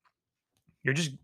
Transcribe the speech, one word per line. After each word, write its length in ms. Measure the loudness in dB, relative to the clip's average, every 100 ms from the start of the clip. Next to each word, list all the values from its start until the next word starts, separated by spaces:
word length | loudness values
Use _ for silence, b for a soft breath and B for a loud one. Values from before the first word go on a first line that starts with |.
| _ _ _ _ _ _ _ _
you're 120 | 0
just, 180 | 0 0 -4